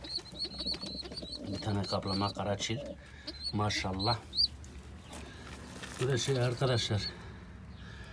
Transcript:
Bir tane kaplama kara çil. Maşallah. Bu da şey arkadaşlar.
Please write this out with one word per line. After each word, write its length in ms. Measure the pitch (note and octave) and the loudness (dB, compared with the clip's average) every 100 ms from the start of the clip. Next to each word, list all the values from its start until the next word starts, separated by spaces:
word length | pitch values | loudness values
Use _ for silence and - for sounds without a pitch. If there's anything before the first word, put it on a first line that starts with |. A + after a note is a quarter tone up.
| - - - - - - - A#1 - - - - - - - | -2 -6 -6 -6 -6 -4 -4 -4 -4 -6 -6 -8 -6 -6 -4
Bir 140 | F#2+ | -2
tane 220 | G#2+ G2+ | 2 2
kaplama 500 | F#2+ G2 G2+ G2 G2+ | 2 2 2 2 2
kara 240 | G2+ G2 G2 | 2 0 2
çil. 200 | - A2+ - - - - - - - | 0 0 -4 -8 -12 -14 -12 -6 0
Maşallah. 640 | G#2 G#2 - G2 F#2+ G#2 A2+ - - - - - - - - - - - - - - - - - - | 2 4 2 2 2 2 2 2 6 6 4 -10 -12 -12 -12 -10 -10 -10 -10 -10 -10 -10 -8 -6 0
Bu 60 | C3 | 4
da 100 | B2 | 4
şey 240 | - C3 | 4 4
arkadaşlar. 600 | B2 A#2+ C3 A#2 - G#2 - - - - - - - - - - - | 4 4 4 4 4 2 2 -4 -10 -12 -12 -12 -12 -12 -12 -12 -12